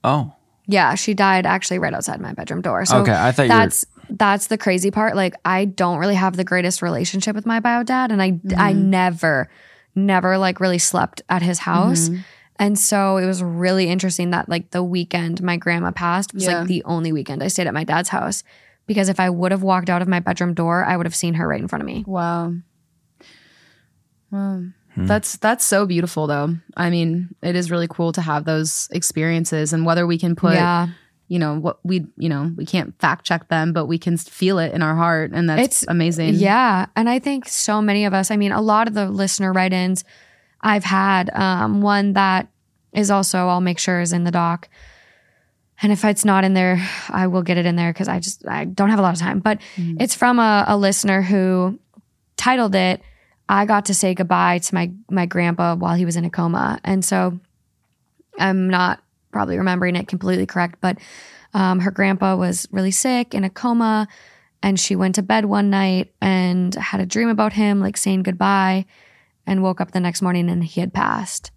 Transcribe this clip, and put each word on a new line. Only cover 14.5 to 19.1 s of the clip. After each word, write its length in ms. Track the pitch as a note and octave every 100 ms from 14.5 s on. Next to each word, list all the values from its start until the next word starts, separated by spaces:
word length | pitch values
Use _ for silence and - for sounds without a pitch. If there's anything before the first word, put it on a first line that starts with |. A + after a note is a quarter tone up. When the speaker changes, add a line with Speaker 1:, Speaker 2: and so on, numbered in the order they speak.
| E3+ E3+
Speaker 2:
the 120 | F3+
weekend 580 | F3+ F3+ E3+ F3 E3 F3
my 160 | F3+ E3+
grandma 340 | E3+ E3+ F3
passed 420 | F3+ F3 F3+ G3
was, 100 | G3
Speaker 3:
Yeah. 160 | F#3 F3
Speaker 2:
like, 80 | F3+
the 160 | F3+
only 260 | - E3+ E3
weekend 300 | D#3 C3 C#3
I 40 | D3+
stayed 180 | - E3+
at 60 |
my 100 | B2+
dad's 260 | E3 D#3 F3+
house, 340 | - - G3+ _ - _ _ -
because 220 | G#3
if 100 | G3